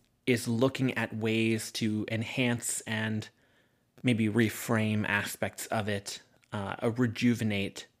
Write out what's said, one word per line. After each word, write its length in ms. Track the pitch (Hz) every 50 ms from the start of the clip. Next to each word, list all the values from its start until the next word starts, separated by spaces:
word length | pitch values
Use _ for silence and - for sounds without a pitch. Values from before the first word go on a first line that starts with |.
| _ _ _ _ _
is 200 | - 123 110 -
looking 500 | 120 117 113 127 131 131 - 131 127 -
at 200 | 120 117 - -
ways 560 | 110 110 110 110 113 113 113 113 110 - -
to 340 | - - 120 107 107 107 101 -
enhance 760 | 113 110 113 - - 139 127 120 120 113 - - - -
and 480 | - 110 113 110 110 110 110 107 107 - - _ _ _ _ _ _ _ _ _ _ _ _ - -
maybe 240 | 127 120 107 113 107
reframe 760 | 104 117 117 104 - - - - 117 110 110 107 107 107 104 -
aspects 580 | 104 104 98 - - - 110 95 - - -
of 220 | - - 110 101 104
it, 320 | 104 98 101 - - - - _ _ _ _ _
uh, 240 | - 107 98 95 - -
uh, 120 | - 120 113
rejuvenate 920 | 120 127 120 104 - 123 120 117 110 113 110 104 98 98 98 - - - - _ _